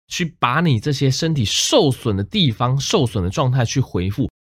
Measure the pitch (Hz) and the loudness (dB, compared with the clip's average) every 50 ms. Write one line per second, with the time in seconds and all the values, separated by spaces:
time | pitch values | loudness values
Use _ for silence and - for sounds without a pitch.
0 | _ _ - - 180 160 - _ - 120 127 156 175 165 127 107 - 147 143 - | _ _ -6 -6 -6 -6 -4 _ -2 0 0 2 2 2 2 2 0 -2 -2 0
1 | 143 131 131 - 170 165 160 143 110 95 - - - - 330 262 180 139 123 - | 0 0 0 0 -2 -2 0 0 0 0 0 -2 0 2 2 4 4 2 2 0
2 | - 120 98 95 101 - - 214 175 127 107 - 120 123 131 139 135 - - 202 | -2 -2 -2 -2 -2 -2 0 0 2 0 0 0 0 0 0 0 0 0 0 2
3 | 131 113 - 107 87 90 101 147 143 127 127 135 120 - - 135 120 - - 92 | 2 0 0 -2 -2 -2 -2 0 0 0 2 0 0 0 0 -2 -2 0 -2 -2
4 | 87 95 101 - 123 - - _ | -2 -2 -2 -2 -4 -4 -6 _